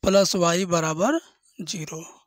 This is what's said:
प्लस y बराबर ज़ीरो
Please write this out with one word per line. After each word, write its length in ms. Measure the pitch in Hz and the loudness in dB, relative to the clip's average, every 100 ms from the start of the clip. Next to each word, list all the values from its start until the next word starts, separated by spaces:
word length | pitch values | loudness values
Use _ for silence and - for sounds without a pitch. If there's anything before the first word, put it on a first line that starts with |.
प्लस 320 | - 196 190 196 | 4 4 4 2
y 280 | 170 170 190 | 2 2 0
बराबर 520 | 170 160 156 208 330 - _ _ _ | 0 0 0 0 0 -4 _ _ _
ज़ीरो 440 | 160 190 156 160 165 - | -12 -10 -10 -14 -16 -20